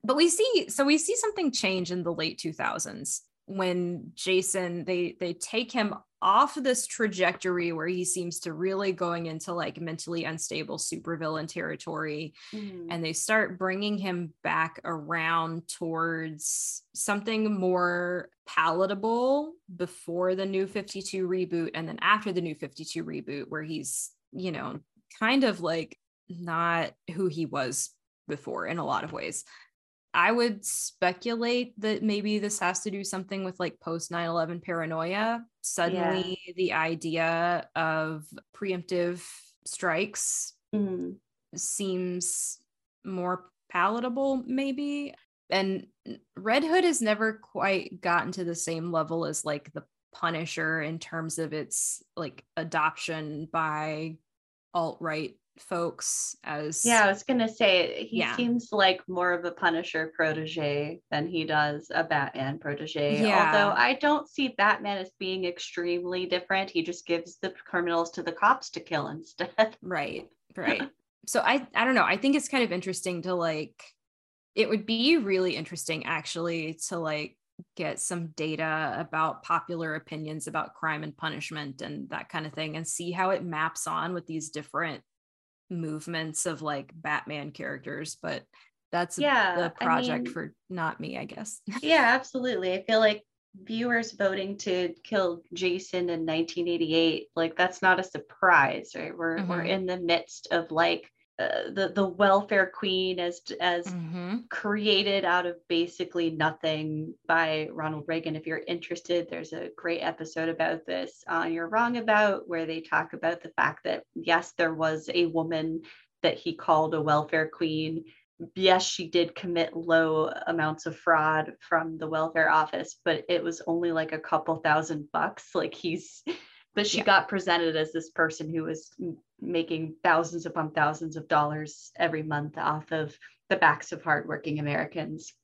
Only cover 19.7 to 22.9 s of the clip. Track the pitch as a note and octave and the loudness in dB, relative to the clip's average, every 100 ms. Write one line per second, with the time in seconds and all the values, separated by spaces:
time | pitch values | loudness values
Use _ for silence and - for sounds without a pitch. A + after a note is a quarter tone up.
19.7 | F3 F3+ - - E3+ F#3 F#3 G3 F#3+ G3 | -8 -8 -6 -6 0 2 2 0 0 -2
20.7 | G3+ - F#3+ F#3+ F#3+ F#3 F#3 F3 E3+ E3 | -4 -8 -8 -6 -2 0 0 0 -2 -2
21.7 | D#3+ D#3+ - F3+ G#3 G#3+ F3+ E3+ D3+ C#3+ | -4 -6 0 4 4 2 -2 -2 -6 -10
22.7 | - D#3 | -10 -8